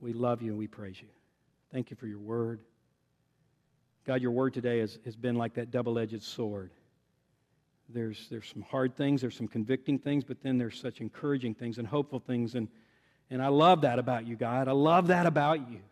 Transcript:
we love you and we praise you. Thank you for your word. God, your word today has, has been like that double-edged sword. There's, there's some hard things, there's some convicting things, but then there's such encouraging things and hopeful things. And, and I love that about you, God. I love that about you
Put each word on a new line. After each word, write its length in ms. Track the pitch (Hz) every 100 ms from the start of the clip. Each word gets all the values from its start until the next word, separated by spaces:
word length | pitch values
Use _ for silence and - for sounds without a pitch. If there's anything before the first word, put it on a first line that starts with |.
we 140 | 120
love 260 | 117 123 117
you 120 | 117
and 60 | 107
we 100 | 107
praise 300 | - 101 92
you. 60 | - _ _ _ _ _ _
Thank 200 | 131 120
you 60 | 117
for 100 | 113
your 120 | 104
word. 420 | 104 117 117 113 - _ _ _ _ _ _ _ _ _ _ _ _ _ -
God, 160 | 131
your 80 | 123
word 240 | 120 131
today 240 | 131 120 117
has, 200 | 110 -
has 120 | - 110
been 200 | 123 120
like 160 | 117
that 160 | - 117
double-edged 520 | 123 117 117 110 110
sword. 480 | - - 113 104 92 - _ _ _ _ _ _ _ _ _ _ _
There's, 360 | 120 113 104 -
there's 160 | 117 -
some 100 | -
hard 340 | 101 135 131 -
things, 260 | 143 143
there's 140 | 123 -
some 120 | 113
convicting 500 | 113 107 131 139 135
things, 240 | 143 143
but 200 | 127 131
then 160 | 135 127
there's 200 | 117 -
such 220 | 127 -
encouraging 540 | 110 - 147 139 123
things 240 | 107 120 110
and 100 | 117
hopeful 300 | 147 139 127
things. 360 | - 120 117
And, 140 | 123 110 - _ _ _ _ _
and 120 | 127
I 60 | 135
love 320 | 143 165 180
that 180 | 143 120
about 280 | 123 123 117
you, 100 | 113
God. 320 | 117 123 135
I 40 |
love 340 | 139 151 175 175
that 180 | 175
about 460 | 170 151 147 160 123
you 100 | 110 -